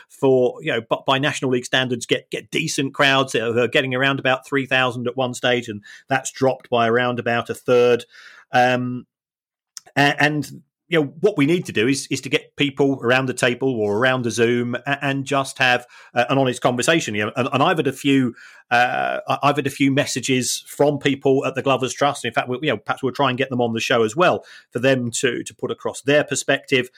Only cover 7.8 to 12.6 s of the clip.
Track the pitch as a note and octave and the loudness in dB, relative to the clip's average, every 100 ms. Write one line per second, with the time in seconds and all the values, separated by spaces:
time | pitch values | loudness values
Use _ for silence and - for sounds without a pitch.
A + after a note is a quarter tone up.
7.8 | B2 A#2 - - - - _ B2+ B2 B2 | 6 4 0 -20 -20 -20 _ 2 2 2
8.8 | B2 B2 - _ _ _ _ _ _ - | -2 -8 -12 _ _ _ _ _ _ -20
9.8 | _ C#3+ C#3+ D3+ D3 D3+ C3+ - _ _ | _ 2 2 4 0 0 -6 -12 _ _
10.8 | - E3 C#3 - G3+ D#3 C#3+ F3+ - G#2+ | -2 0 0 0 -2 2 2 2 0 0
11.8 | A#2 C3+ - C3+ C3+ C#3+ - - | 2 0 -2 -6 -2 -4 -4 -4